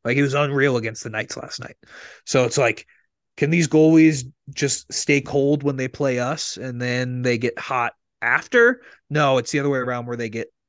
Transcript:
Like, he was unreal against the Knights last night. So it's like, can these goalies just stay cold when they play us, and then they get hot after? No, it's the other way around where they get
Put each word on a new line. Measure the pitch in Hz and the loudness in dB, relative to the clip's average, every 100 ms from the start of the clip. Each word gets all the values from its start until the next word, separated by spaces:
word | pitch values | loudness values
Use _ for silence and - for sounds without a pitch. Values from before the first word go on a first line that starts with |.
Like, | 113 135 | -2 0
he | |
was | 139 | 0
unreal | 143 143 139 139 120 | 0 0 2 2 0
against | 110 107 | -4 -8
the | 110 | -8
Knights | 107 - - | -8 -8 -10
last | - - | -12 -14
night. | - - _ - - - - | -14 -18 _ -20 -20 -16 0
So | 135 | 2
it's | 120 139 | 2 2
like, | 117 - - _ _ _ _ - | 0 0 -10 _ _ _ _ -2
can | 147 | 0
these | 170 156 | 2 4
goalies | 156 160 160 160 139 127 - - | 6 8 8 6 4 -6 -16 -14
just | - 139 - - | -4 -2 -2 -6
stay | - - 143 | -6 0 0
cold | - 143 139 147 | 0 0 2 0
when | 143 131 | -2 -4
they | 131 | -6
play | - 139 123 | -4 -2 -2
us, | 123 160 - - | -2 -4 -8 -10
and | 127 120 | -10 -6
then | 123 123 127 123 | -4 -2 -4 -2
they | 123 120 | 0 0
get | 120 - | -2 -4
hot | - 127 120 - _ - | -4 -2 -2 -6 _ -6
after? | 120 143 - 247 240 254 - - - | -2 -2 2 4 4 2 -8 -20 -6
No, | 147 143 131 | 0 2 2
it's | - | 0
the | 143 | -2
other | 139 | 0
way | 131 | -2
around | 123 123 120 | -2 -6 -6
where | 120 | -8
they | 113 | -6
get | 113 - _ | -8 -10 _